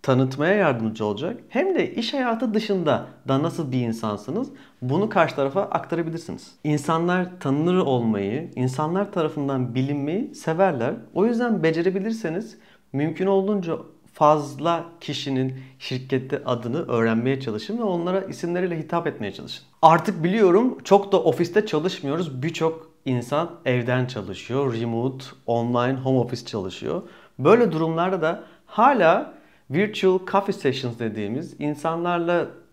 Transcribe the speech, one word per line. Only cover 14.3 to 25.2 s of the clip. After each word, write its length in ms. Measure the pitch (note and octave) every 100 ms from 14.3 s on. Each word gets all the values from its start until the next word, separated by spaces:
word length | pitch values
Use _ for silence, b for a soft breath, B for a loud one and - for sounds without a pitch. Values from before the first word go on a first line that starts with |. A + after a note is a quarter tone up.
| D3+ C3+ C3 D#3+ E3 D#3+ -
kişinin 520 | - B2+ C#3+ C3+ C3 C3 B B
şirkette 640 | - B2+ C3 C3 C3 C#3+
adını 420 | - A#2+ A#2 C#3+ -
öğrenmeye 520 | A#2 A2+ A2+ B2+ C3+
çalışın 380 | C3 G#2+ - A#3
ve 60 |
onlara 380 | G#3+ F3 E3+ F#3+
isimleriyle 580 | F#3+ - E3+ F3+ F#3 E3
hitap 280 | D3+ E3+ E3
etmeye 260 | - G#2
çalışın. 320 | - - - - _
Artık 420 | D#3+ E3 G#3+ F3
biliyorum 540 | E3 A3 F#3+ F#3 B3+ -
çok 280 | - G3 G3
da 120 | F#3
ofiste 420 | E3 C#3+ F3 G#3+
çalışmıyoruz. 800 | G#3+ D3+ F3 F3+ C#3 D#3+ E3+ B2+
Birçok 480 | D#3 E3 D#3+ E3 - _
insan 440 | - B2 A#2 D3 E3+ -
evden 400 | C3 B2 A#2+ B2+
çalışıyor. 680 | B2+ A2 G2 F#2 - B2+ C#3
Remote, 520 | A2+ A#2 A#2 B2+ C3